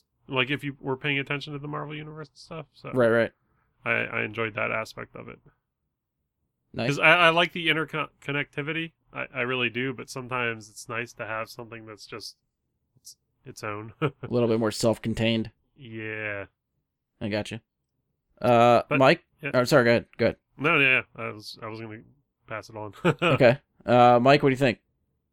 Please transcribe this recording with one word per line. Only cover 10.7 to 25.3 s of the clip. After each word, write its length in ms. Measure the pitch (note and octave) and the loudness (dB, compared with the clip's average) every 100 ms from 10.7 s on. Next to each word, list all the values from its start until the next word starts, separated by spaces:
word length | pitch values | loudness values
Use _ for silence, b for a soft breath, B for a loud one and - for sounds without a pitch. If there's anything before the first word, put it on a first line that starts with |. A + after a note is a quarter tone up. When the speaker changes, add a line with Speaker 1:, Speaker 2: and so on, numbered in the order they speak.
| - - | -18 -12
Speaker 1:
nice 240 | A2+ A#2 | -10 -10
to 120 | - G#2+ | -12 -10
have 220 | A2 A2+ | -8 -10
something 340 | - A2 A2+ | -14 -16 -16
that's 220 | A2 G#2 - | -18 -18 -16
just 300 | A2 - - _ _ _ _ _ _ | -14 -14 -18 _ _ _ _ _ _
its, 200 | - - _ _ | -20 -20 _ _
its 200 | C3 - | -20 -12
own. 280 | G#2+ G#2 A2 - | -10 -10 -12 -6
<laughs> 40 | |
Speaker 2:
A 120 | D#3 - A#2 | -6 -6 -6
little 200 | A#2+ A#2 | -2 0
bit 120 | A2+ | 0
more 100 | A2 | -2
self-contained. 800 | - A#2 G2 A#2 A2 A2+ A2+ A2 _ _ _ | 0 0 0 -4 -2 0 0 -4 _ _ _
Speaker 1:
Yeah. 680 | B2 A2 A2 G#2+ G#2+ G2+ G2 _ _ _ _ _ _ - | -16 -12 -8 -8 -8 -8 -12 _ _ _ _ _ _ -10
Speaker 2:
I 80 | G2+ | -6
gotcha. 320 | G#2 G#2 A2+ _ _ _ _ _ _ _ - | -4 -6 -10 _ _ _ _ _ _ _ -2
Uh, 420 | A#2+ A#2 A#2+ A#2 - | 4 6 8 6 4
Speaker 1:
But, 100 | C3+ | 4
Speaker 2:
Mike? 240 | C3+ F3 _ - | 4 4 _ -12
Speaker 1:
yeah. 80 | C#3+ | -6
Speaker 2:
Oh, 100 | C3 | -2
sorry, 200 | B2 D3 | 4 6
go 60 | A#2 | 6
ahead, 160 | A2+ - - | 4 0 -2
go 100 | A2 | 0
ahead. 100 | - _ - | -2 _ -4
Speaker 1:
No, 220 | D3 D#3+ | 0 4
yeah, 240 | C3+ B2+ - - | 4 2 -2 -10
yeah. 80 | |
I 60 | A2+ | -12
was, 260 | G#2+ - - | -12 -16 -14
I 60 | A2 | -12
was 140 | A2 | -12
gonna 220 | A2 G#2+ A#2 B2+ _ _ - | -12 -16 -20 _ _ _ -14
pass 220 | A2 - | -14 -12
it 60 | A2 | -14
on. 180 | G#2+ - | -14 -4
<laughs> 60 | F3 D3 | -2 0
Speaker 2:
Okay. 380 | F3 C3 A#2+ C3+ _ _ | 0 4 4 4 _ _
Uh, 360 | - B2 B2 A#2+ | 2 6 8 8
Mike, 200 | C3 C#3+ | 6 4
what 80 | C#3+ | 4
do 20 | |
you 40 | B2+ | 2
think? 220 | C3 G2 _ _ _ _ _ | 0 -2 _ _ _ _ _